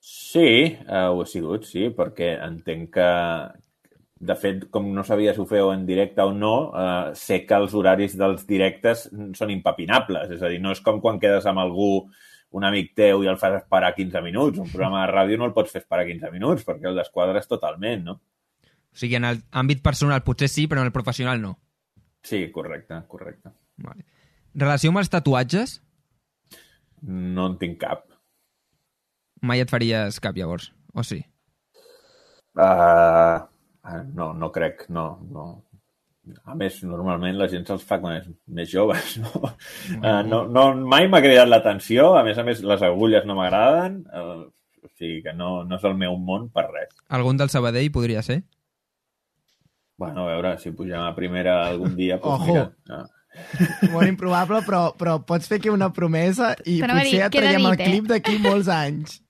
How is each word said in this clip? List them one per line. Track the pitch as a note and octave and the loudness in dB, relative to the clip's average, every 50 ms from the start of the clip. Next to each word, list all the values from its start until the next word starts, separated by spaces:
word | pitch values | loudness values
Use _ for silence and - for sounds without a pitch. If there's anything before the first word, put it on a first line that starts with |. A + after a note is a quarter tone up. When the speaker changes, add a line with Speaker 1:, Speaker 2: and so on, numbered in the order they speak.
| _ | _
Speaker 1:
Sí, | - - - - - - E3 E3+ C#3+ A2+ A#2 D3 | -20 -20 -20 -18 -4 2 4 6 6 6 6 4
eh, | E3 D#3+ - - - F#2+ F#2+ F#2 F#2 | 2 0 -6 -12 -6 -2 0 0 0
ho | F2+ F2+ E2+ | 0 -2 -4
he | E2 | -6
sigut, | - F#2 E2 D#2 F2 A2 - | -6 -8 -6 -4 -6 -6 -8
sí, | - - F2 G2 A#2+ | -8 -6 -4 -4 -4
perquè | A#2 - F2 - - - E2+ F2 E2 - - | -2 -4 -4 -4 -4 -4 -4 -4 -4 -4 -8
entenc | E2 E2 E2 - - D#2+ E2 E2+ E2 | -12 -12 -12 -10 -10 -8 -8 -10 -8
que... | - F#2 F2+ F2 F2 F2 F2 E2+ E2 E2 D2+ - - - _ _ _ _ _ _ _ _ _ _ _ _ | -2 0 2 2 2 2 0 -2 -4 -6 -8 -12 -16 -20 _ _ _ _ _ _ _ _ _ _ _ _
De | F2+ F2 F2+ | -6 -6 -6
fet, | - - G2 F#2+ F#2+ G2 - | -2 -2 -4 -4 -4 -8 -6
com | - G#2+ G2+ G2+ | -6 -6 -4 -4
no | G2 G2 G2 | -4 -6 -2
sabia | - A2+ G#2 G#2+ G#2 G2+ | -2 0 2 2 2 0
si | G#2 | 0
ho | G2 E2+ | -4 -2
feu | A2 G#2 G2 G2 | 0 2 2 2
en | F#2+ F#2+ F#2 F2+ | 0 -2 -2 -2
directe | F2+ F#2 G2+ G2+ - - G2 | 0 0 0 0 2 0 0
o | G2 G2 | 0 0
no, | G2+ G#2 G#2+ A2 B2 - - | 0 0 0 0 0 -2 -4
eh, | - - F#2 F#2 F2+ F2 F2 D2 D2+ | -4 -4 -2 -2 -2 -2 -4 -6 -8
sé | - - - G2+ F#2 - | -12 -6 -2 -2 -2 2
que | - G#2+ | 2 2
els | G2+ G2+ F#2 F#2+ | 2 2 2 0
horaris | G#2+ F#2+ F#2 F#2+ F#2+ G2+ G2 F#2+ F#2 | 2 4 4 4 4 2 -2 -2 0
dels | G2 F#2+ G2 F2 - | 0 0 0 -2 -4
directes | - G#2 F#2+ F#2+ F#2+ F#2+ - - A#2 A#2 A#2 - - - G#2 G#2 G2+ F#2 | -2 0 2 2 0 0 0 0 0 0 0 -4 -14 -14 -14 -14 -14 -8
són | - A2+ G#2+ G2+ | -8 -6 -6 -6
impepinables. | F#2+ F2+ - D#2+ - E2+ E2 G#2+ A#2 A2 - F#2+ D#2+ D2 D#2 F2 | -4 -2 -2 -2 -2 -2 2 2 2 2 0 -4 -6 -6 -8 -8
És | E2 F2+ | -4 -4
a | F2 | -4
dir, | F2 F2 | -4 -2
no | F#2 G2 F#2+ | -4 -4 -6
és | - - | -2 0
com | - G#2+ G#2 | 0 0 2
quan | F#2+ A2+ A2 F#2+ | 0 0 0 2
quedes | - G2+ G2+ G2 F#2 G2+ | 2 2 2 4 2 0
amb | F#2+ F#2+ F#2 | 0 0 -2
algú, | F#2 F2 F2+ G2+ G2+ G2 G2 F#2+ - _ _ - - - _ _ _ - | -2 -2 0 0 2 0 0 -2 -6 _ _ -20 -20 -20 _ _ _ -10
un | F#2+ G2 G2 | -4 -4 -2
amic | G2+ G2+ F2+ - _ | -2 -2 -4 -4 _
teu, | - G#2+ G2+ G2 G2+ G2 | 4 6 6 6 4 2
i | F#2+ | 0
el | F#2+ F#2 | 0 0
fas | - F#2+ F#2+ G2 | 0 0 0 -2
esperar | - _ - F#2+ F#2 F2+ F2+ | -4 _ 0 2 2 2 -2
quinze | - G2 F#2 F2 F2+ | -2 -6 -6 -6 -6
minuts. | E2 F2 E2+ G#2+ C#3+ D3+ - G2 | -6 -6 -2 0 0 0 -2 -4
Un | F#2+ E2+ | -10 -10
programa | D#2+ F#2 F#2 F#2+ F#2+ G2 F#2+ | -6 -4 -4 -2 -2 -2 -2
de | F#2+ F#2 | 0 2
ràdio | G2 F#2+ G2 G#2+ A2+ | 2 2 2 2 0
no | A#2+ A#2+ | -2 -2
el | G#2 | 0
pots | - C3 - | 0 -2 -2
fer | - F#2+ | -4 -14
esperar | - _ - F2 F2+ | -10 _ -4 -4 -2
quinze | E2+ F2 E2+ - - | -4 -6 -10 -12 -12
minuts, | E2+ F2+ G2+ C3+ F3 C3+ - - | -10 -6 -2 -2 -2 -2 -2 -8
perquè | E2 D2+ D#2 F2+ | -8 -6 -6 -6
el | F#2 F#2 | -4 -4
desquadres | F2 - _ F#2 F2+ F#2 F#2+ G2+ F#2 _ | -4 -4 _ -2 -2 0 0 -2 -4 _
totalment, | A#2+ G2+ - D#2 D2+ E2 F#2+ A2 A#2+ G#2 E2+ | -6 -6 -4 -8 -8 -6 -6 -6 -6 -6 -8
no? | E2+ G2 - _ _ _ _ _ _ _ _ _ _ _ _ _ _ _ | -12 -14 -16 _ _ _ _ _ _ _ _ _ _ _ _ _ _ _
Speaker 2:
O | - | -10
sigui, | - A#2+ B2 A#2+ | -6 -4 -4 -2
en | A#2+ | -2
l'àmbit | A#2+ A#2+ A#2 - _ - B2+ C3 C3+ D3 C3+ | -2 -4 -6 -8 _ -4 -2 0 0 -2 0
personal | - D#3 C#3 - D3 C#3+ C#3+ C3 | 0 -2 0 0 0 0 0 0
potser | A#2+ - C3 - C#3+ C#3 | -2 -2 -2 -2 -2 -2
sí, | - - D3+ D#3 | 0 -2 -2 -2
però | D#3 C#3 C3 | 0 -2 -2
en | B2 | -2
el | A2 | -4
professional | C3 A#2 - B2 - B2+ B2 B2+ A#2+ | -6 -6 -6 -6 -6 -4 -4 -4 -4
no. | A2 G2 F#2 _ _ _ _ _ _ _ _ _ _ _ _ _ | -6 -8 -10 _ _ _ _ _ _ _ _ _ _ _ _ _
Speaker 1:
Sí, | _ - - G2+ F2+ E2 | _ -8 -6 -6 -6 -6
correcte, | - E2+ D2+ D#2 D#2 D2 - _ E2 E2 E2+ | -8 -12 -12 -10 -12 -14 -14 _ -16 -16 -16
correcte. | _ - - - - - _ _ F#2+ _ _ _ _ _ - | _ -20 -18 -18 -18 -20 _ _ -20 _ _ _ _ _ -20
Speaker 2:
Vale. | - - - G#3 E3+ _ _ _ _ _ _ _ _ _ _ | -20 -20 -20 -20 -20 _ _ _ _ _ _ _ _ _ _
Relació | D3 C#3 C#3+ D3 C#3 - D#3+ | -2 0 0 0 2 2 2
amb | E3+ G3 | 2 2
els | G3+ - | 0 0
tatuatges? | - F3 D3 D3 C3+ B2+ B2+ A#2+ - F#3+ A#3 C4 - - _ _ _ _ _ _ _ _ _ _ _ _ _ _ - - _ _ _ _ _ _ _ _ | -2 0 0 2 2 2 0 0 -2 -2 -2 -4 -8 -16 _ _ _ _ _ _ _ _ _ _ _ _ _ _ -20 -20 _ _ _ _ _ _ _ _
Speaker 1:
No | - - F#2 F#2 F2+ F2+ F2+ F#2 F#2 F#2 | -14 -10 -8 -6 -6 -4 -4 -2 -2 -4
en | F#2 - | -4 -4
tinc | F#2 F2 E2+ - | -6 -8 -6 -6
cap. | - - - - _ _ _ _ _ _ _ _ _ _ _ _ _ _ _ _ _ _ _ _ _ _ _ _ _ _ _ _ | -6 -6 -6 -8 _ _ _ _ _ _ _ _ _ _ _ _ _ _ _ _ _ _ _ _ _ _ _ _ _ _ _ _
Speaker 2:
Mai | - B2 A#2+ B2 | -4 -2 0 0
et | B2+ A#2+ | 0 0
faries | - A#2+ A#2+ A#2 A2 A2 G#2+ G2+ G#2 - - | 0 0 0 0 0 0 -2 -2 -6 -6 -8
cap, | G#2+ F#2 F#2 | -8 -6 -4
llavors, | F#2 E2 F2 E2+ - - _ _ _ _ | -6 -6 -6 -8 -8 -14 _ _ _ _
o | - - A#2 | -8 -8 -8
sí? | - - - - _ _ _ _ _ _ _ _ _ _ _ _ _ - _ _ _ _ _ _ _ _ _ _ _ _ | -6 -6 -12 -12 _ _ _ _ _ _ _ _ _ _ _ _ _ -20 _ _ _ _ _ _ _ _ _ _ _ _
Speaker 1:
Ah, | - F2 F#2+ F#2+ F2+ E2+ E2+ E2+ E2+ E2+ E2+ E2 E2+ E2+ E2+ E2 D#2+ D#2+ - _ _ _ _ _ _ _ | 4 6 6 6 6 6 6 8 8 8 6 8 6 6 6 4 2 -2 -10 _ _ _ _ _ _ _
ah, | - E2+ E2 - | -14 -12 -12 -12
no, | - C#2+ E2 E2+ D#2 | -12 -10 -8 -8 -8
no | D#2+ E2 E2 D#2+ | -6 -8 -8 -6
crec, | D#2 E2 E2 D#2 - - - _ | -4 -2 -2 -2 -4 -8 -14 _
no, | F2 E2 D#2+ D#2+ E2 F#2 - | -8 -8 -6 -8 -10 -14 -18
no. | F2 G2+ F2 D2 E2+ E2+ G2 - _ _ G2 _ _ _ _ _ _ _ _ _ - - - _ | -18 -16 -16 -16 -16 -18 -20 -20 _ _ -20 _ _ _ _ _ _ _ _ _ -20 -20 -20 _
A | - - | -16 -10
més, | E3 G2 F#2+ - - - | -6 -6 -6 -6 -8 -10
normalment | F2+ F2 E2+ F2+ F#2+ F2+ E2+ F2 F2+ F#2 | -10 -8 -6 -4 -4 -4 -2 -2 -4 -2
la | G2+ G2 F2+ | -2 -2 -2
gent | F#2 F2+ F2 - | -2 -6 -6 -6
se'ls | G2+ F2+ - | -8 -8 -4
fa | - G#2+ - | -4 -4 -4
quan | F#2 F2 E2 | -2 -4 -8
és | D#2+ F2+ F2 E2+ _ _ | -8 -10 -12 -20 _ _
més | - - E2 E2+ E2 | -14 -10 -10 -10 -4
joves, | - - G#2+ G#2+ F#2 E2 - - - A2+ | 0 2 2 2 2 0 -4 -8 -10 -10
<laughs> | A2 | -10
no? | A2 - | -8 -8
Speaker 2:
Bueno. | - - C3+ - - - - - - - F#3+ F3+ A2+ G#2+ | -6 -6 -6 -8 -10 -20 -20 -18 -16 -12 -10 -8 -4 0
Speaker 1:
Ah, | G#2+ A2 G2+ G#2 | 2 2 2 2
no, | A2 A2 A2+ G#2 | 0 0 -2 -2
no, | G#2+ A#2+ B2+ C3+ C3+ C3+ | 2 4 6 6 6 6
mai | C3 C3 B2+ C3 C#3+ F3 F#3+ | 2 0 4 6 6 6 8
m'ha | F#3+ E3+ | 6 6
cridat | C3 C3+ C3 B2 B2 A#2+ | 8 8 10 10 10 10
l'atenció, | A#2+ A2+ A2 A2 G2+ G2+ - - A2+ A#2+ C#3 E3+ F#3 | 8 6 6 4 0 0 -2 0 4 6 8 8 8
a | E3 B2 | 6 6
més | A2 G#2 A#2 | 4 2 -2
a | A#2 A#2+ | -2 -2
més, | A#2+ A2 G2 | -2 -2 0
les | G2+ G2+ G2 G2+ F2+ | 0 2 4 4 2
agulles | F2 F#2 A2 A2+ A2 G#2 F#2+ G2+ | 2 4 2 4 4 4 2 2
no | G2+ | -2
m'agraden, | F#2+ F#2 F2+ F2 G2 A2 B2+ D3+ E3+ F3+ F#3 G3 G3 E3 | -2 0 2 2 4 6 6 6 4 2 -2 -6 -10 -14
eh, | - - F2 F2 E2+ F2 E2 D#2+ C2 _ _ _ _ _ _ | -14 -12 -12 -10 -10 -12 -14 -16 -20 _ _ _ _ _ _
o | _ - _ | _ -20 _
sigui | _ E2+ E2 E2 D#2+ | _ -10 -10 -8 -8
que | D#2+ E2 D#2+ | -10 -10 -10
no, | E2+ F2 F2+ F#2 F2+ F2 | -8 -6 -6 -6 -6 -6
no | F2+ F#2 | -8 -8
és | F#2 F#2+ | -4 -2
el | G2+ F#2+ F#2+ | -2 -2 0
meu | F#2+ F2+ F2+ | -2 -2 -4
món | F#2 F2+ F2+ F#2 G2+ A#2 A#2+ | -4 -4 -4 -4 -6 -6 -6
per | - - E2 - | -4 -4 -4 -4
res. | - D2+ D#2 - _ _ _ _ | -4 -10 -12 -12 _ _ _ _
Speaker 2:
Algun | - C3 B2 B2+ C3 | -4 -2 0 0 0
del | C3+ C#3+ C#3 | 0 -2 -2
Sabadell | - C#3 A#2+ A#2+ A#2 A#2+ C3+ D3+ | 0 -2 -2 0 0 -2 -2 -2
podria | D3 B2+ A#2+ A#2 A2+ G#2+ A2 | -2 -2 -2 -2 -2 -4 -4
ser? | - B2 D#3+ F#3+ _ _ _ _ _ _ _ _ _ _ _ _ _ _ _ _ _ _ _ _ _ _ _ _ _ _ _ _ _ _ _ | -4 -4 -4 -4 _ _ _ _ _ _ _ _ _ _ _ _ _ _ _ _ _ _ _ _ _ _ _ _ _ _ _ _ _ _ _
Speaker 1:
Bueno, | F#2 F2 D2+ F2+ F2+ | -12 -10 -8 -6 -6
a | F2 | -4
veure, | E2 E2+ F2 F#2 F2 D#2+ | -4 -2 -2 -4 -4 -6
si | - E2+ | -8 -14
pugem | E2 - F#2 F#2 F2 E2+ E2+ | -12 -10 -10 -8 -6 -6 -6
a | E2+ E2 | -6 -6
primera | F2+ F#2 F2+ F2+ F2+ F2+ F2+ F2+ F2+ F2 F2 | -6 -6 -4 -4 -2 0 2 2 2 2 0
algun | F2 F2 F2+ F2+ F2+ F2 | -2 -2 -2 -4 -2 -2
dia, | F#2 F#2 F2+ | -2 -2 -2
doncs | F#2 - D3+ C#3+ C3 E3+ D#3+ | -2 -2 -2 -2 0 0 2
Speaker 3:
Ojo. | F3 | 2
Speaker 1:
mira. | D#3+ B2+ - _ _ _ | 2 0 -2 _ _ _
Ah. | - - - - - _ _ _ _ _ - - - - - F3+ D#3+ - - - F#3 | -16 -14 -14 -14 -18 _ _ _ _ _ -20 -20 -14 0 0 0 0 2 2 0 2
Speaker 3:
Molt | E3+ E3 E3 F#3 | 4 4 2 2
improbable, | F#3+ F#3 F#3 F3+ F3+ F3 F#3 E3+ G#3 A3 | 2 0 -2 -2 0 0 0 0 -2 -2
però, | G#3 - G3+ F3+ E3+ E3 | -2 0 0 0 0 0
però | - - F3 F3 E3 D#3 | -2 -4 -2 -2 -2 -2
pots | - - E3+ E3+ - - | -2 -2 -2 -2 -2 -2
fer | G#3+ G#3 | -4 -2
aquí | F#3 G#3+ | 0 0
una | G#3+ G3+ G3 F#3+ | 2 2 2 0
promesa | - - F3 E3+ D#3+ D#3+ E3 F3+ F#3+ A3 B3 E3+ - - | 0 0 0 0 2 2 2 0 2 2 0 0 -2 -4
i | - - F3 E3+ | -2 -2 0 0
Speaker 4:
T'anava | D#3+ A#3+ B3 C4 | 2 2 2 2
a | C#4 | 4
Speaker 3:
potser | C#4 | 4
Speaker 4:
dir, | C4+ - - | 4 2 2
Speaker 3:
et | G3+ F#3+ | 2 2
Speaker 4:
queda | - A3 G#3+ | 4 4 4
Speaker 3:
traiem | - F#3+ F#3+ | 4 4 4
el | F#3 | 4
Speaker 4:
nit, | F#3 F3+ | 4 2
eh? | F3+ F#3+ | 2 2
Speaker 3:
clip | F3+ G#3 G#3+ A3 | 2 2 2 2
d'aquí | A#3 A3 - A3 G#3 G#3+ | 0 2 2 0 0 2
molts | G#3 G3 G3 G3+ G3 F#3 | 4 4 4 4 2 2
anys. | F#3 D#3+ D3+ C#3+ D3 D3+ D3+ D3+ - - _ _ | 0 0 0 -2 -4 -6 -8 -10 -12 -20 _ _